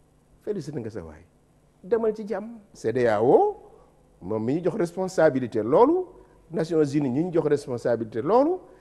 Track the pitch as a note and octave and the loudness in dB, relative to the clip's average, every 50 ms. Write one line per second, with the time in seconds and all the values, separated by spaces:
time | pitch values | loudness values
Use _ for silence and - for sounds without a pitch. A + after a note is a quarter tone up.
0 | _ _ _ _ _ _ _ _ - - G#3 G3+ C#3 D3 C#3+ D3 A2+ A2 G#2+ G#2+ | _ _ _ _ _ _ _ _ -10 -8 -8 -8 -8 -10 -8 -8 -8 -10 -10 -12
1 | E2 D#2+ D2+ D#2 E2 _ _ _ _ _ _ _ _ _ _ _ - F3+ A3+ A3 | -14 -14 -16 -20 -20 _ _ _ _ _ _ _ _ _ _ _ -6 -2 -2 0
2 | A3+ A3 G#3+ A3 A3 G3 G#3+ F#3+ G#3 A3+ A#3 A3+ - _ - - - A2+ A2 B2+ | 0 0 -2 -4 -6 -8 -8 -8 -8 -10 -14 -18 -20 _ -14 -8 -4 -2 0 2
3 | B2 A#2 G#2+ G2+ A2+ C3 E3 C4+ G4 G#4+ G4+ - - - - - - _ _ _ | 2 2 2 4 4 6 6 6 6 4 -2 -6 -12 -20 -20 -20 -20 _ _ _
4 | _ _ _ - - F2+ G#2+ A2 A2 A#2 C#3 F3 E3+ F3+ D#3 - E3+ E3+ E3+ F#3+ | _ _ _ -14 -10 -6 -6 -4 -2 -2 -2 -2 -2 -2 -2 -2 -2 -4 -4 -6
5 | F#3+ F#3 - - D#3+ D#3+ C3+ C3 B2+ A2+ - A2+ G#2 A2 C#3 F3+ A#3 C#4 E4+ F#4 | -6 -4 2 4 4 4 4 2 -2 -2 -2 -2 0 2 4 6 6 6 4 0
6 | F#4 - - - - _ _ _ _ - D#3+ E3+ E3 D#3+ E3+ D#3 D3+ C#3+ C3 D3+ | -2 -6 -12 -20 -20 _ _ _ _ -8 -6 -6 -4 0 0 0 2 2 0 -2
7 | C#3+ C3 A#2+ C#3 E3 F#3 D#3+ E3 D3 D3+ D3 C#3 C#3+ - B2+ A#2 - B2+ A#2+ A2+ | -2 0 0 -2 -2 -2 0 0 0 0 0 -2 -2 -4 -8 -4 -2 -2 -2 -2
8 | A#2 A2 - A#2 A#2+ D#3 G#3 B3 C#4+ D#4 F#4 F4+ - - - - | -4 -6 -6 -6 -2 2 2 2 2 2 0 -4 -8 -14 -20 -20